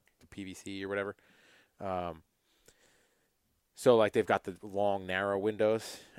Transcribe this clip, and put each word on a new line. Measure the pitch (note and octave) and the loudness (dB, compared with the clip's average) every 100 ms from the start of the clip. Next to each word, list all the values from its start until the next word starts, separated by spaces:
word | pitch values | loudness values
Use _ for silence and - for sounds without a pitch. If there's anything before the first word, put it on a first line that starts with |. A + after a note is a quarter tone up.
| _ _ | _ _
the | - | -20
P | - | -14
V | F#2+ | -12
C | - - G2 | -12 -12 -8
or | F#2+ | -4
whatever. | G2+ G2+ - _ _ _ - _ _ | -4 -4 -8 _ _ _ -20 _ _
Um, | G2+ F#2 F2 D#2+ _ _ _ _ - _ _ _ _ _ _ _ _ _ _ - | -6 -4 -4 -10 _ _ _ _ -20 _ _ _ _ _ _ _ _ _ _ 2
so, | C3+ A#2 | 6 6
like, | G#2+ | 6
they've | A#2+ G2+ | 2 2
got | G2 | 0
the | - F2 | 0 -12
long, | G#2+ G2 G2+ G2 F#2 | -10 -2 0 -2 -2
narrow | F#2 G2+ G2+ | -2 0 0
windows, | G#2 G#2+ G#2+ A2 - - - | -2 2 2 2 -4 -16 -20